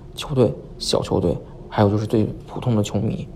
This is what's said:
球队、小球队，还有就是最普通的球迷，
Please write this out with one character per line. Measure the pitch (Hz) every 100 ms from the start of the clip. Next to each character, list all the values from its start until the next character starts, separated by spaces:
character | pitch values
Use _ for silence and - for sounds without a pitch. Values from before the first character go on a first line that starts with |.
| -
球 | - - 135
队、 | 117 - - -
小 | - -
球 | - -
队， | 87 - - - -
还 | -
有 | 104
就 | 107
是 | 110
最 | 113 104 - -
普 | -
通 | 123 110
的 |
球 | 101 104
迷， | 117 - -